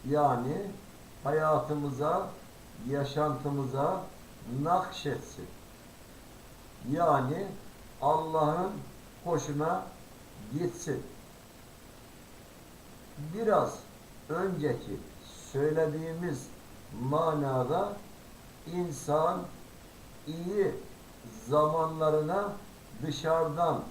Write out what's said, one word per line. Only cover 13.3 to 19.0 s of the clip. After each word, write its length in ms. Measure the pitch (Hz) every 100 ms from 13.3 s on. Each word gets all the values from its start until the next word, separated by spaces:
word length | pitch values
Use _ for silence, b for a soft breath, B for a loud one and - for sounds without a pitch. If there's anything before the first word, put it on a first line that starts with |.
Biraz 460 | 196 214 180 - - - - - - -
önceki 680 | 165 190 165 143 - - - - - - - -
söylediğimiz 960 | 135 147 156 156 151 160 165 175 131 - - - - - 110 127
manada 880 | 151 165 151 139 131 123 170 202 - - - - - - - 160
insan 680 | 180 175 131